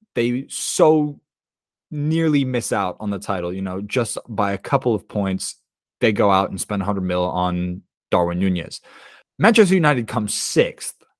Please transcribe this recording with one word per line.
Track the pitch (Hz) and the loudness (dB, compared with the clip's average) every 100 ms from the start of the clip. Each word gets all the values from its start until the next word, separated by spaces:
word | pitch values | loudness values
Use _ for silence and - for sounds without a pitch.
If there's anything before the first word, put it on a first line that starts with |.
| _ - | _ -2
they | 120 123 135 | -2 -2 -6
so | - - - 160 156 151 143 _ _ _ _ _ _ - | -10 -6 2 4 4 0 -6 _ _ _ _ _ _ -12
nearly | 151 147 160 160 147 131 | -6 -2 0 2 2 0
miss | 123 - | -2 -2
out | 110 92 87 | -2 -2 -4
on | 104 | -6
the | 101 | -6
title, | - 95 87 | -4 -4 -4
you | 95 | -6
know, | 95 92 | -6 -6
just | 101 127 117 - - | -4 -2 -2 -6 -10
by | 107 101 | -2 -2
a | 98 | -2
couple | - 135 123 | -2 0 0
of | 107 - | -2 -2
points, | 104 98 95 - - _ _ _ - | -4 -2 -4 -6 -14 _ _ _ -2
they | 113 | 0
go | 104 104 | 2 4
out | 95 98 | 4 2
and | 92 | -4
spend | - 101 | -6 -4
a | 95 | -2
hundred | 98 | -2
mil | 92 90 | -2 0
on | 90 90 90 90 90 87 - _ - | 0 0 -2 -2 -4 -6 -12 _ -2
Darwin | 95 87 87 | 0 2 0
Nunez. | 95 90 - - _ - - - _ - | 0 0 -4 -12 _ -20 -20 -20 _ 2
Manchester | 185 233 185 | 4 6 6
United | 185 151 135 113 | 6 4 2 0
comes | 123 104 | -4 -4
sixth, | - - 160 98 - - - _ _ | -6 -2 2 2 0 -14 -14 _ _